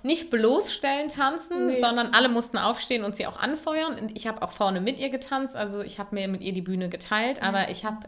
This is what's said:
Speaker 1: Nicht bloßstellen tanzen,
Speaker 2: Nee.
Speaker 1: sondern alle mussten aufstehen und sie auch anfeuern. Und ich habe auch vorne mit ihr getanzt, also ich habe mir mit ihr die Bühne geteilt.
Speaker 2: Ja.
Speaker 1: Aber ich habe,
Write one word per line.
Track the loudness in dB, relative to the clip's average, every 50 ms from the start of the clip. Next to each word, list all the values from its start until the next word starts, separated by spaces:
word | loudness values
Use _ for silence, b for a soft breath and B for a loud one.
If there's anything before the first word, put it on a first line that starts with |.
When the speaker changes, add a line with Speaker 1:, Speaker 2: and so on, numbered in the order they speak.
Speaker 1:
Nicht | 2 2 2 2 2 0
bloßstellen | 2 4 6 6 6 4 2 0 -2 -2 0 0 2 2 0 -2
tanzen, | 0 0 0 2 0 -2 -6 -4 -2 0 2 2
Speaker 2:
Nee. | 2 4
Speaker 1:
sondern | 4 4 4 2 2 6 6
alle | 6 6 6
mussten | 4 2 0 0 -2 0
aufstehen | 2 2 0 0 -2 0 0 0 0
und | -2 -2
sie | -2 -4
auch | -4 -2 -2
anfeuern. | -2 -2 -2 -2 -2 -2 -2 0 -2 -2 -4 -6
Und | -6 -8 -8
ich | -6 -6
habe | -6 -4 -4
auch | -6 -6
vorne | -2 0 0 2 2 2
mit | 0 0 -2 -2
ihr | -2 -4
getanzt, | -4 -4 -4 -2 -2 -2 -2 -4 -4
also | -4 -4 -4 -4 -6
ich | -6 -8 -8 -10
habe | -8 -6 -4
mir | -2 -2
mit | -2 -2 -4
ihr | -4 -4
die | -4 -4
Bühne | -2 -2 -2 -2 -2 -4
geteilt. | -4 -6 -4 -2 0 0 2 0 0 0
Speaker 2:
Ja. | 0
Speaker 1:
Aber | 0 2 2 0 0
ich | -2 -4 -6
habe, | -6 -6 -6 -10